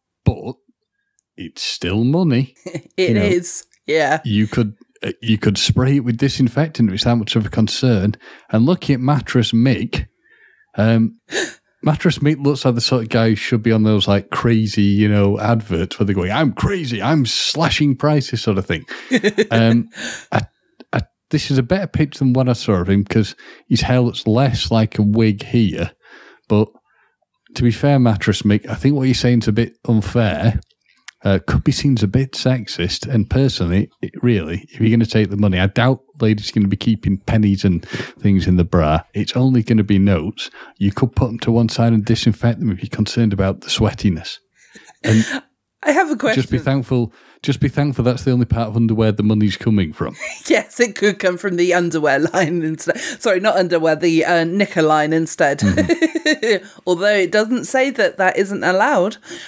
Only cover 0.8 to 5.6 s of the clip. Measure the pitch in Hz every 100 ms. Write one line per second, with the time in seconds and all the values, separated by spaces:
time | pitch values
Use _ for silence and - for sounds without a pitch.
0.8 | _ _ _ _ _ - 82 - - -
1.8 | 87 104 123 165 170 120 135 _ - -
2.8 | - - 185 208 202 175 175 - - _
3.8 | - 156 143 151 120 104 110 - 107 -
4.8 | _ _ 110 - 113 110 107 98